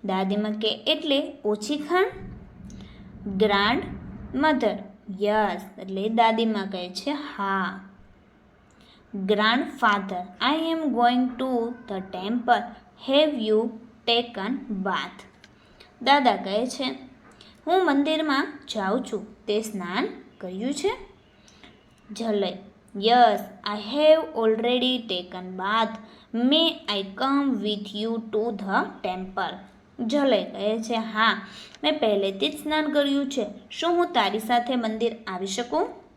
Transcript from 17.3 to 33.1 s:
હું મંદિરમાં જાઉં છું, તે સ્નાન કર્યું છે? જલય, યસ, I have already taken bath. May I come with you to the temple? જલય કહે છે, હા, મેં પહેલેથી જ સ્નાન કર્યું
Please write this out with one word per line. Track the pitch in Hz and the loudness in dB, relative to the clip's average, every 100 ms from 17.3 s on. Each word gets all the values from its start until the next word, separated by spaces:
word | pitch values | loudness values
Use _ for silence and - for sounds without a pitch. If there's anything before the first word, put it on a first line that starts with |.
| - - - - | -20 -20 -12 2
હું | 359 359 | 4 4
મંદિરમાં | 277 285 311 311 269 320 - - | 4 2 2 2 2 0 -6 -8
જાઉં | 220 190 233 | -4 0 0
છું, | 247 208 - - - | -2 -8 -8 -14 -2
તે | 208 | -2
સ્નાન | 220 214 175 196 403 - - - | -2 -8 -4 -2 -2 -6 -18 -14
કર્યું | 185 185 240 | -10 -6 -4
છે? | 294 392 - - - _ _ - - - - _ _ - | -2 -2 -4 -12 -20 _ _ -20 -20 -20 -20 _ _ -16
જલય, | 208 226 208 190 - - - _ 202 | -6 -2 0 0 -4 -16 -20 _ -2
યસ, | 208 247 233 202 202 - - | 4 8 8 4 -4 -10 -8
I | 214 208 277 | -8 -4 4
have | 311 320 311 | 6 6 4
already | 302 220 220 247 247 254 254 226 | 0 2 2 2 2 2 0 -2
taken | 180 180 185 185 185 | -6 -6 -12 -10 -6
bath. | 190 220 220 - - - - | -2 0 0 -4 -14 -20 -8
May | 226 247 311 330 320 - | 0 4 4 4 0 -4
I | 202 196 196 | -4 -4 -2
come | 262 277 277 220 | 2 2 2 0
with | 208 208 202 | -2 -4 -6
you | 208 226 226 226 | -6 -4 -4 -2
to | 214 233 202 | -2 -2 -4
the | 190 214 349 - | 0 0 0 -6
temple? | 185 185 190 - 175 - - - _ - 226 | -6 -6 -6 -4 -4 -6 -16 -20 _ -8 -2
જલય | 285 277 214 | 2 4 2
કહે | 180 - 202 226 | 0 -4 -2 -2
છે, | 220 | -2
હા, | 226 220 214 226 208 - - - - | -4 -4 2 2 2 -6 -18 -20 -2
મેં | 302 302 | 0 2
પહેલેથી | 226 202 190 196 302 | 2 2 0 -2 -4
જ | 294 | -4
સ્નાન | 302 311 302 | -2 0 2
કર્યું | 294 285 | 2 2